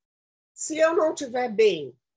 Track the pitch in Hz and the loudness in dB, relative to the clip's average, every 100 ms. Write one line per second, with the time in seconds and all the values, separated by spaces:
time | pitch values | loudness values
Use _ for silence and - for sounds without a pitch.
0 | _ _ _ _ _ - - 311 320 330 | _ _ _ _ _ -12 -6 0 2 2
1 | 311 - 269 247 247 202 214 165 135 - | 0 -2 -6 -4 -2 2 2 2 -6 -16
2 | _ | _